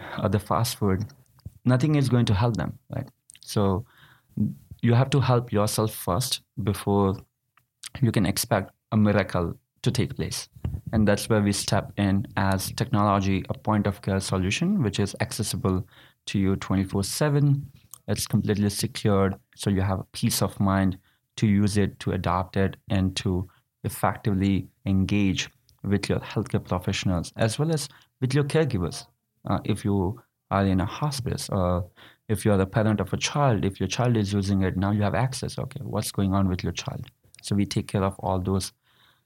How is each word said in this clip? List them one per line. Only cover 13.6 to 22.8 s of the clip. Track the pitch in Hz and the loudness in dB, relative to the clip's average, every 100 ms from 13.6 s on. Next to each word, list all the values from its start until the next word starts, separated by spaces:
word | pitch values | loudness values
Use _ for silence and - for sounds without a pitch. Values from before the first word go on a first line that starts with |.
| - 107 101 | 0 2 2
of | 98 | 0
care | - 95 | -2 -2
solution, | - 95 92 - 170 208 | 0 -2 0 0 0 2
which | 110 98 | 0 0
is | 98 - | -4 -2
accessible | - - 107 90 98 92 - - - _ - | -6 -4 -4 -2 0 0 -4 -16 -20 _ -6
to | 107 | 0
you | 95 98 | 2 0
twenty-four | - 98 95 98 | 0 -2 0 -2
seven. | 98 - 151 143 143 139 - - _ - - | -2 -2 0 4 4 2 -2 -16 _ -20 -4
It's | 104 - | -4 0
completely | 107 101 101 104 | 0 2 2 0
secured, | - - - 110 98 95 95 _ | 0 -6 -2 2 4 4 0 _
so | - - | -6 0
you | 95 | 0
have | 95 95 - | 0 -2 -6
peace | - 117 - | -2 -2 0
of | 98 - | -2 0
mind | 98 98 95 90 _ _ _ - | 2 4 2 -2 _ _ _ -2
to | 110 | 2
use | 101 104 101 | 4 4 2
it, | 95 - | 0 -2
to | - | -4
adopt | 95 87 87 95 101 | -2 0 -2 -2 0
it, | 95 - | -2 -2